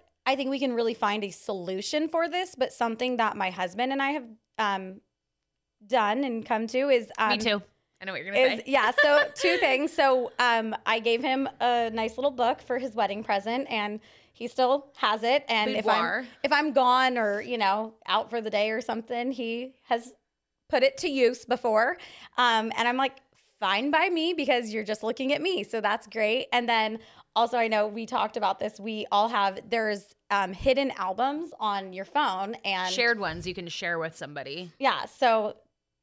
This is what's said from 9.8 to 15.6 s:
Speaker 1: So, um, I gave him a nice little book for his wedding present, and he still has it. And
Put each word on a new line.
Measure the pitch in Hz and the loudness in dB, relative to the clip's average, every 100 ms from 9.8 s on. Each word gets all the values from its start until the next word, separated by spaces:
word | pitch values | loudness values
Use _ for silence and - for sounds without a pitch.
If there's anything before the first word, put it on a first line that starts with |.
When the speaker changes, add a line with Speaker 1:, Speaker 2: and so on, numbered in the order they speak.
| 302 | 0
Speaker 1:
So, | - 277 254 240 - | 2 4 4 0 0
um, | 247 226 220 214 - | 2 2 0 -4 -2
I | 226 | 0
gave | 226 233 | 2 0
him | 254 262 269 - | 0 0 -2 -2
a | 240 240 233 | 0 2 0
nice | 226 226 226 | -2 -4 -2
little | 277 | -2
book | 254 233 294 | 0 0 0
for | - 254 | -4 -4
his | 254 214 | -4 -2
wedding | 202 202 | -2 -2
present, | 220 202 208 240 269 | -2 -2 0 -4 -2
and | 220 208 214 - - _ | -4 -4 -6 -14 -20 _
he | _ 233 | _ -10
still | - 254 277 277 - | 0 2 2 -2 -2
has | 226 220 | 0 2
it. | 226 277 285 | 2 2 2
And | 226 | 0